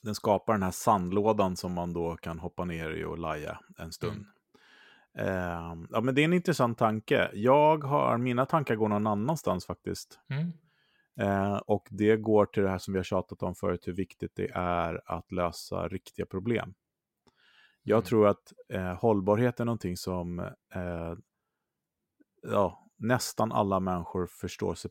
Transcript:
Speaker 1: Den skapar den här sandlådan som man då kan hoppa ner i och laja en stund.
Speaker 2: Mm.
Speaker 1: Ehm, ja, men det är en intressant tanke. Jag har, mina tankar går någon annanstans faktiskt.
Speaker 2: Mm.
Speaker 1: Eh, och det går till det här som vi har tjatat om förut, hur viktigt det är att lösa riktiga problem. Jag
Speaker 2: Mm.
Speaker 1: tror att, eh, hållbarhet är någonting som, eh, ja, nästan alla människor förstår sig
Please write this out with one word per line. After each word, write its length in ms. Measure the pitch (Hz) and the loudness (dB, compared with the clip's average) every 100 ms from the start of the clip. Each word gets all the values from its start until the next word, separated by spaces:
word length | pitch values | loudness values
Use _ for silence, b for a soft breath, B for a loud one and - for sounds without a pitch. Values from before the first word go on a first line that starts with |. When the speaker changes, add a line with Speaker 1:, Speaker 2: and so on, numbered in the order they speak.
Speaker 1:
Den 120 | 110 | -6
skapar 380 | 104 - 98 - | -4 2 2 4
den 100 | 110 | 0
här 80 | 92 | 0
sandlådan 840 | - - 104 87 101 104 107 95 90 | 0 2 2 2 2 4 4 2 0
som 160 | 92 | -6
man 200 | 90 87 | -4 -4
då 240 | 85 82 82 | -2 -4 -4
kan 220 | - 82 | -8 -8
hoppa 260 | 87 - | -8 -6
ner 260 | 90 82 80 | -6 -4 -6
i 140 | 78 | -6
och 140 | 78 80 | -6 -6
laja 420 | 80 78 76 - _ - | -6 -6 -6 -10 _ -14
en 140 | 85 | -14
stund. 240 | - 85 104 101 _ _ b b b b b b | -8 -8 -8 -14 _ _ b b b b b b
Speaker 2:
Mm. 140 | - 101 | -6 -4
Speaker 1:
Ehm, 580 | 92 87 85 85 82 85 | -2 -4 -6 -8 -12 -6
ja, 100 | 110 | -2
men 140 | 120 | 0
det 60 | 135 | 2
är 20 | |
en 80 | 156 | 4
intressant 460 | 180 - 151 123 117 | 2 0 0 0 2
tanke. 520 | 113 110 - 131 - | 2 0 0 2 2
Jag 500 | 101 117 143 151 156 | 2 4 6 6 4
har, 340 | 139 147 131 117 | 2 2 2 2
mina 280 | 127 123 135 | 0 0 2
tankar 280 | - 139 | 0 0
går 140 | 113 107 | 2 2
någon 180 | 104 107 | 2 2
annanstans 600 | 104 117 160 - 92 - | 0 0 -2 0 -2 -4
faktiskt. 520 | 90 - 90 - - _ | -8 -6 -8 -10 -20 _
Speaker 2:
Mm. 220 | 135 170 165 _ _ _ _ _ - | -4 -4 -6 _ _ _ _ _ -4
Speaker 1:
Eh, 360 | 101 98 101 101 | 0 2 0 -2
och 300 | - 104 - | 0 -2 -2
det 260 | 98 104 110 | 2 4 4
går 300 | 110 107 101 | 6 6 6
till 160 | - | 2
det 60 | 98 | 0
här 80 | 92 | 0
som 160 | - | -2
vi 40 | 95 | -4
har 60 | |
tjatat 380 | 90 95 - - | 0 -2 -2 -6
om 120 | 95 | -8
förut, 340 | 90 95 90 - | -4 -2 -2 -4
hur 40 | |
viktigt 400 | 90 95 - - | -6 -6 -6 -10
det 160 | - 92 | -6 -6
är 460 | - 90 87 82 85 - | -2 0 0 0 -4 -6
att 260 | 82 - | -8 -6
lösa 560 | 90 87 82 - 92 85 | -2 -2 -4 -8 -6 -4
riktiga 380 | 92 - - 85 | -6 -12 -10 -8
problem. 480 | 95 101 113 90 - _ _ _ _ _ b b b b b | -6 -2 -2 -4 -12 _ _ _ _ _ b b b b b
Jag 140 | - 107 | 2 2
Speaker 2:
Mm. 80 | |
Speaker 1:
tror 240 | 110 110 104 | 4 6 6
att, 240 | 101 _ - - | 4 _ -20 -10
eh, 260 | - 92 | -6 -4
hållbarhet 680 | 90 117 104 95 107 123 - | 0 2 4 4 4 2 0
är 40 | |
någonting 320 | 117 117 90 90 | -4 -2 -4 -6
som, 420 | - 90 87 87 92 - _ | -6 -6 -4 -6 -8 -12 _
eh, 400 | 92 87 85 82 85 _ _ _ _ _ _ _ _ _ _ _ _ | -8 -6 -6 -8 -10 _ _ _ _ _ _ _ _ _ _ _ _
ja, 480 | 113 107 95 - _ _ | -2 0 0 -2 _ _
nästan 540 | 113 123 - - 110 | 0 0 -2 -2 0
alla 280 | 113 101 95 | 2 2 2
människor 460 | 92 90 90 92 87 | 0 -2 -4 -4 -4
förstår 480 | - 92 - 98 | -6 -10 -4 -4
sig 160 | 87 - | -4 -10